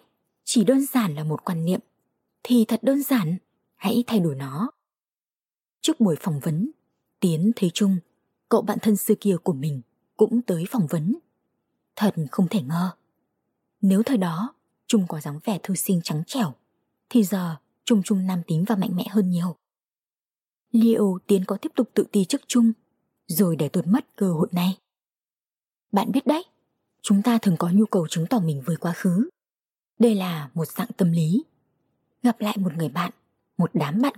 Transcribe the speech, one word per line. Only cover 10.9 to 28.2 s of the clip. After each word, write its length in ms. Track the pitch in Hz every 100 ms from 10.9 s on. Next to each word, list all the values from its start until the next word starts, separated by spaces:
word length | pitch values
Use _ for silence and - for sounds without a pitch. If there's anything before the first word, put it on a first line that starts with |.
| 170 165 330 _ _ _ _ _ _ _
Thật 200 | - 208 - 147
không 160 | - 180
thể 140 | 208
ngờ. 300 | 131 165 180 - _ _ _ _ _ _ _ _
Nếu 220 | 190 190
thời 140 | 233 247
đó, 360 | 175 165 240 - _ _ -
Trung 180 | 220 180
có 140 | 156
dáng 180 | 147 147
vẻ 160 | - 185
thư 120 | -
sinh 260 | 185 - 175
trắng 200 | - 151 -
trẻo, 260 | 269 165 - _ _ _ _ _
thì 140 | 240
giờ 320 | 190 190 175 156 _ _
Trung 180 | - 220
Trung 220 | 175 196
nam 160 | 185 180 -
tính 180 | 160 196
và 80 |
mạnh 200 | 202 180
mẽ 100 | 180 -
hơn 200 | 208 185
nhiều. 260 | 175 180 - _ _ _ _ _ _ _ _ _ _ _
Liệu 480 | 233 226 220 202 185 -
Tiến 180 | 196
có 120 | 185 202
tiếp 140 | 320
tục 140 | - 226
tự 120 | - -
ti 140 | 208
trước 160 | 185 285 -
Trung, 260 | 247 226 - _ _ _ _ -
rồi 280 | 165 180
để 140 | 160 147
tuột 180 | 180 165
mất 280 | 254 -
cơ 180 | - 190
hội 140 | 160 185
này? 260 | 175 180 190 _ _ _ _ _ _ _ _ _ _ _
Bạn 200 | 196 208
biết 160 | 262 -
đấy, 160 | 311 - _ _ _ _ _
chúng 200 | - 202
ta 160 | 240 233
thường 180 | 202 160
có 100 | 170
nhu 160 | 196
cầu 220 | 214 190 156
chứng 200 | 165